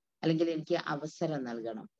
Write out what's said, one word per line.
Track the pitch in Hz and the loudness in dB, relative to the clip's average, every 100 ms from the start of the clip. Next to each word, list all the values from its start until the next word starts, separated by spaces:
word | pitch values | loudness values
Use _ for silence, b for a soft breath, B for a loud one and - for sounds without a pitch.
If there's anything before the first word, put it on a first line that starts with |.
| _ - | _ -2
അല്ലെങ്കിൽ | 160 160 170 | 2 4 4
എനിക്ക് | 160 156 170 | 0 0 0
അവസരം | 156 147 156 - 165 147 | 0 -2 -4 -2 -2 0
നൽകണം, | 123 117 113 110 110 | -4 -4 -6 -8 -10